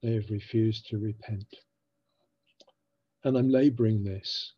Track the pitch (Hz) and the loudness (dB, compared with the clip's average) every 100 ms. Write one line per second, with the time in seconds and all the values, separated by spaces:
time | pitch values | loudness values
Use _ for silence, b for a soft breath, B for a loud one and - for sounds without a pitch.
0 | 117 113 101 107 - 113 110 110 - 107 | -2 -2 -2 -6 -2 0 0 0 -6 -6
1 | 107 107 - 104 98 - _ _ _ _ | -6 -8 -8 -10 -10 -18 _ _ _ _
2 | _ _ _ _ _ _ _ _ _ _ | _ _ _ _ _ _ _ _ _ _
3 | _ _ 139 131 127 131 143 120 113 107 | _ _ 0 2 4 4 4 4 2 2
4 | 101 95 - - - | -2 -6 -8 -10 -10